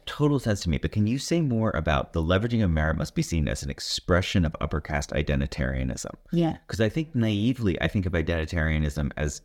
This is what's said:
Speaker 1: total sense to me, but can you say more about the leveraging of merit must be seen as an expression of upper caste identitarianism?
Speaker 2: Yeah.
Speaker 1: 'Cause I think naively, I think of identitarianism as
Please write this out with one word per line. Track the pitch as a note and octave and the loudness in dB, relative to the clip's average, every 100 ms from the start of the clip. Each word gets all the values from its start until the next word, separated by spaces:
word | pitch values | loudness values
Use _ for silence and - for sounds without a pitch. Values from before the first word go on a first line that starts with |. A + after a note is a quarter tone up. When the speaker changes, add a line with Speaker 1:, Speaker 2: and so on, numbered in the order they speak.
| - | -12
Speaker 1:
total | - D3 C#3 | 0 2 2
sense | C#3 G2+ | 0 0
to | E2+ | 0
me, | C2+ | 0
but | D#2+ | 0
can | G#2 G#2 | 0 0
you | C3+ | 0
say | - E3+ | 0 0
more | D3 A2+ A2 | 2 2 0
about | - D#2+ C#2 - | 0 0 0 0
the | E2+ | -2
leveraging | D#2+ F#2+ A#2 A#2 | 2 2 2 2
of | F#2+ | 2
merit | D#2 D#2 D#2+ | 2 2 0
must | - - | -2 -4
be | |
seen | - E2 A#1+ | -2 0 0
as | C2+ | -2
an | C#2 | -6
expression | - - - - F2 - G2 | -8 -6 -6 2 2 4 2
of | D#2 - | 2 0
upper | - D#2 | -2 -2
caste | - D2 - | -2 -4 -2
identitarianism? | D2+ D2 C#2 C#2 - C2 C2 B1+ - - - - | -2 0 0 0 -2 -2 -2 -4 -6 -10 -14 -4
Speaker 2:
Yeah. | E3+ D#3+ - - | 0 0 -2 -8
Speaker 1:
'Cause | - | 0
I | A2 | 0
think | D#3+ D#3 B2 | 0 -2 0
naively, | A2 G2+ A2+ B2 G#2 D#2+ | 2 2 0 2 0 0
I | D#2+ | 0
think | G#2+ F2+ | 0 0
of | |
identitarianism | E2 D#2+ E2 D#2 F2 D#2 D#2 D2+ D2+ C#2+ - | 0 0 0 -2 0 0 2 0 0 -4 -2
as | D2 - | -4 -6